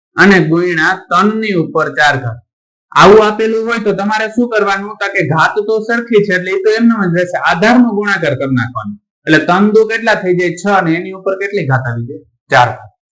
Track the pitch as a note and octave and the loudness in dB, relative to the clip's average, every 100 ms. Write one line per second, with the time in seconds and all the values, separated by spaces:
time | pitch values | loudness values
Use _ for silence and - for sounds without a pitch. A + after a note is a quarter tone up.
0 | _ - F#3 F#3+ D#3 E3 F3+ E3 E3 F#3 | _ 0 4 4 2 0 0 0 -2 -2
1 | - F3 G3+ A3 A3 F#3 D#3 D#3+ D3 C#3 | -2 0 0 0 -2 -2 -2 -2 -2 0
2 | D3+ C3+ A#2+ A2+ - _ _ _ _ D3 | 0 0 -4 -10 -16 _ _ _ _ 4
3 | E3+ G#3+ G#3+ G#3+ A3 A3 A3+ A#3 G#3+ F#3 | 6 6 4 0 -2 -2 -4 -4 -2 -2
4 | G3+ G#3+ A3 A3 A#3+ A3 G3+ G3 G3+ G#3+ | -2 -2 -2 -2 -2 0 0 -2 -6 -8
5 | G3 G3 D#3 D#3+ E3 G#3+ G#3 A3 G#3+ A#3 | -4 -2 -2 0 0 0 -2 -4 -2 -4
6 | A#3 A3 G#3 F3+ F3+ F#3+ G#3+ A3 A#3 A3 | 0 2 2 0 -2 -2 0 2 2 2
7 | F#3 E3+ F3+ - D3 F3 G#3 B3 A#3+ G3+ | 0 0 -2 -2 -2 2 4 4 4 0
8 | G#3 F#3+ D#3+ C3 C#3 B2+ A#2 - G#2 G#2 | -2 -2 -2 -2 -2 -2 -2 -6 -10 -12
9 | _ _ - D#3 D#3+ F3+ G#3 G#3+ A3 A3+ | _ _ 0 0 2 2 4 4 2 0
10 | A3+ G#3 F#3 F3+ F3+ E3+ G3+ G3 E3+ E3 | 0 0 0 0 -2 -4 0 0 0 -2
11 | F#3+ F#3 F#3+ F#3+ G3+ G3 C3 B2+ B2 A#2 | -4 -8 -6 -6 -4 -4 -2 -2 -2 -6
12 | A#2 F#3 - _ _ C3+ A#2+ A#2 - _ | -8 -12 -18 _ _ 2 2 -2 -16 _
13 | _ | _